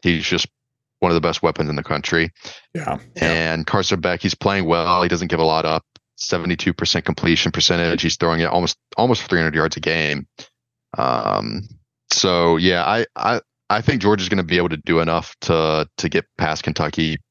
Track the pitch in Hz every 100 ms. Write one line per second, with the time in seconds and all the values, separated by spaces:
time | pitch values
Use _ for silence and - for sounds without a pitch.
0 | 92 85 76 87 - _ _ _ _ _
1 | 92 85 80 78 82 78 76 73 - 76
2 | - 85 82 - - - _ 175 151 -
3 | - - 82 82 80 80 76 104 95 92
4 | 85 87 95 80 101 98 87 85 85 87
5 | 90 87 85 82 80 80 80 80 - _
6 | _ _ - 90 82 87 - 85 85 85
7 | - 82 - 82 - - - 87 85 82
8 | 82 - 85 82 82 87 87 - _ -
9 | 120 117 - 90 80 78 80 78 78 82
10 | 76 73 67 _ - _ _ _ _ -
11 | 64 60 50 50 53 55 107 - _ _
12 | _ - 95 87 85 82 90 90 76 110
13 | 117 - - 117 - _ _ 104 113 131
14 | 101 104 92 98 85 87 87 80 - 82
15 | 82 82 80 - - 82 80 78 76 -
16 | 85 92 - - 80 78 - 78 78 -
17 | 80 78 _